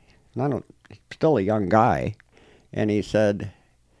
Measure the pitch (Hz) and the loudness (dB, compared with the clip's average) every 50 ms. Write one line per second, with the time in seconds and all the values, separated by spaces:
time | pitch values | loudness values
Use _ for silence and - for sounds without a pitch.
0 | _ _ _ _ _ _ - 120 131 147 131 98 - _ - _ _ - - - | _ _ _ _ _ _ -8 -6 -4 -4 -4 -6 -8 _ -20 _ _ -20 -20 -20
1 | _ - - - - 160 151 110 98 98 107 110 101 85 101 110 113 120 87 65 | _ -18 -8 -2 0 2 2 2 2 0 0 0 0 2 4 4 4 4 2 0
2 | 62 98 104 _ _ _ _ _ _ _ _ _ _ - - 104 107 104 104 104 | -2 -6 -8 _ _ _ _ _ _ _ _ _ _ -10 -6 -4 -2 0 0 -2
3 | 95 - - 104 107 104 104 92 - 101 - _ _ _ _ _ _ _ _ _ | -2 0 0 2 2 2 0 -2 -6 -12 -14 _ _ _ _ _ _ _ _ _